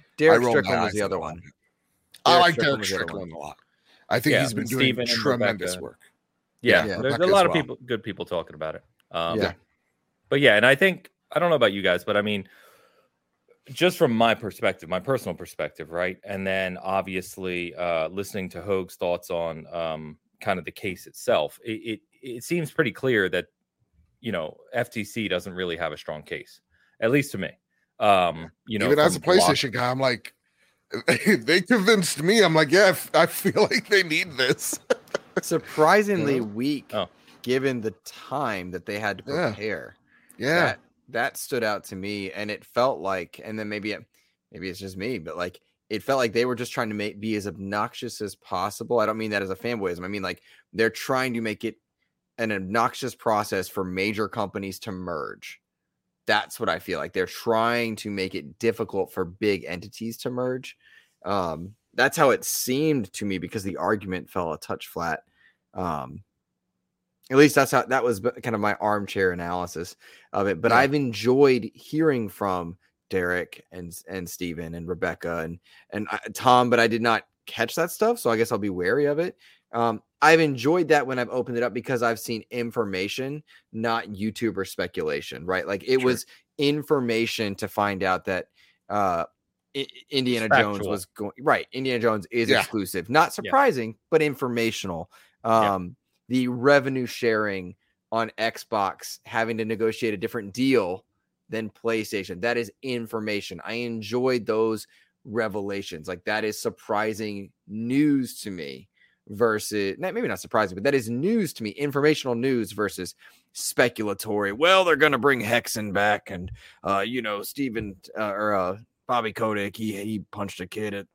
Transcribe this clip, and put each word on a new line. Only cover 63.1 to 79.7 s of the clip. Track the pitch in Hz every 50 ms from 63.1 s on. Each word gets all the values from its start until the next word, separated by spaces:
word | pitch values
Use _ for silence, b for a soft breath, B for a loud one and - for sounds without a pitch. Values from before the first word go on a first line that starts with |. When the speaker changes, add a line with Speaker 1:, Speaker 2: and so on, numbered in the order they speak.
| -
Speaker 1:
to | - 107
me | 101 95 90
because | 85 87 - 113 92
the | 98 85
argument | - 85 95 110 101 98 95 92 90 - -
fell | - 95 87 82 80
a | -
touch | - - 101 - -
flat. | - - 85 85 82 78 - - _ _ _ _ _ _ _ _ _ -
Um, | 92 92 87 78 73 65 64 76 95 98 _ _ _ _ _ _ _ _ _ _ _ _ _ _ _ _ _ _ _ _ -
at | 127
least | 135 151 147 139
that's | 147 135 135 -
how, | 135 -
that | - 127 135 113
was | 123 113 98
b-, | 98 123 - - 113
kind | 131 110
of | 104
my | 101 104 101
armchair | - - 107 104 104 101 92 - 98 95 92 87
analysis | 87 85 85 87 90 90 87 - 78 87 - - b b b b b b b b
of | 98 98
it. | 82 92 82
But | 113 117
Speaker 2:
Yeah. | 113 120
Speaker 1:
I've | 135 135 139
enjoyed | 147 139 123 110 101 107 120 127 135 143 139 131 120 101 - _
hearing | - - - - 156 160 160 139 123 113 98
from | - - 104 98 92 90 87 85 87 - _ _ _ _ _ -
Derek | - 95 87 87 90 90 85 - - - - _ -
and, | 90 87 85 82 - - -
and | 92 95 90 85
Steven | - - 90 87 80 80 85 82 82
and | 85 85 85
Rebecca | 90 82 92 87 82 - - 85 85 85
and, | 80 82 85 85 b b b b b b
and, | - 104 107 - 107
uh, | 104 - 113 107
Tom, | - - 131 123 123 123 123
but | 117 117
I | 113
did | 113 113 117 113
not | 120 113 104 - _ _ _ _
catch | - - - 113 113 -
that | - 165 175
stuff, | - - 214 226 240 226
so | - 123
I | 113
guess | 110 117 - 120
I'll | 101
be | 101 104
wary | 90 90 87 92 113 143 147
of | 143 147 151
it. | 170 185 - b b b b b b _